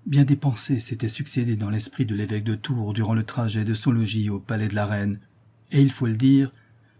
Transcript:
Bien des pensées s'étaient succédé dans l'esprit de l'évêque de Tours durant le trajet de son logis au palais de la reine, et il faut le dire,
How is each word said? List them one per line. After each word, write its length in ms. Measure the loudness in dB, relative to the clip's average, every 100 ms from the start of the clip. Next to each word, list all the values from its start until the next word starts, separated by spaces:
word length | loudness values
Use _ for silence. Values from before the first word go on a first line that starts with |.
| 2
Bien 180 | 4
des 100 | 4
pensées 460 | 4 0 -2 -2 -4
s'étaient 300 | -4 -6 -4
succédé 460 | -4 -2 -2 0 -2
dans 120 | -2
l'esprit 380 | -2 -4 -4 -4
de 80 |
l'évêque 300 | -2 -2 -4
de 100 | -2
Tours 400 | -4 -4 -4 -2
durant 180 | -2 0
le 120 | 0
trajet 400 | -2 -4 -2 -2
de 100 | -2
son 160 | 0 0
logis 400 | 2 0 0 -2
au 100 | -4
palais 280 | -4 -4 -2
de 60 |
la 120 | -2 -2
reine, 340 | -2 -2 -4 _ _ _ _ _
et 100 | 4
il 100 | 4
faut 140 | 4 -2
le 100 | 2
dire, 340 | 6 6 2 _ _ _ _ _